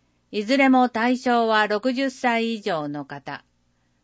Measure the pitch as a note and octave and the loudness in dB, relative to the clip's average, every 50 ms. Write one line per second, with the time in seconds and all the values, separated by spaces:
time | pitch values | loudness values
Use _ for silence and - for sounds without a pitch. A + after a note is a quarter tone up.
0 | _ _ _ _ _ _ - G#3 G#3 G#3 C4+ C#4+ C#4 C4 C4 B3+ B3+ B3 - A3 | _ _ _ _ _ _ -8 -6 -2 0 2 4 4 6 6 4 4 2 0 0
1 | A3+ B3 B3+ B3 - B3+ A#3+ A#3 A3+ A3 A3 G#3+ G#3+ G3+ G#3+ G#3 - C4 B3 C4 | 0 0 0 0 0 0 2 2 2 2 2 2 2 2 0 -2 -2 -2 -2 -2
2 | C#4 C4+ C4 - - A#3+ A#3 A3+ A3+ A3+ A3+ G#3+ G3+ G#3 F3 D#3 D3 D3 D3 D3 | -2 -4 -4 -2 -2 -2 0 0 -2 -2 -4 -4 -4 -4 -2 -2 -4 -4 -6 -8
3 | C#3 - D3 C#3 - D3+ C#3 - - _ _ _ _ _ _ _ _ _ _ _ | -10 -10 -14 -14 -14 -14 -14 -14 -16 _ _ _ _ _ _ _ _ _ _ _